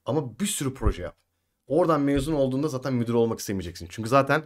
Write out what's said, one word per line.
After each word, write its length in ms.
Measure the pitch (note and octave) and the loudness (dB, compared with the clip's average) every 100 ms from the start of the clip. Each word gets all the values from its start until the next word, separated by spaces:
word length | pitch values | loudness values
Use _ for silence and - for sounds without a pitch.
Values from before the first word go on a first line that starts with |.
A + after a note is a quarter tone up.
Ama 360 | - D3 C3 G#2 | -4 -4 -4 -4
bir 60 | G3 | -4
sürü 280 | - C#3 | -2 -4
proje 280 | - G#2+ - | -2 -2 -2
yap. 140 | E2+ - _ _ _ _ - | -6 -14 _ _ _ _ -2
Oradan 320 | - E3+ D3+ | 2 4 4
mezun 320 | C#3+ C#3+ C#3 | 4 2 0
olduğunda 360 | D3+ C3+ C3 D3+ | 0 0 0 -2
zaten 260 | C3 C3+ | -2 -2
müdür 200 | B2 A#2 | 0 2
olmak 240 | A#2 A#2 G#2+ | 2 2 0
istemeyeceksin. 480 | - G2 E2+ E2+ E2 | -4 -4 -6 -10 -12
Çünkü 180 | - A2 | -8 2
zaten 340 | C3+ C3+ D3 | 2 4 0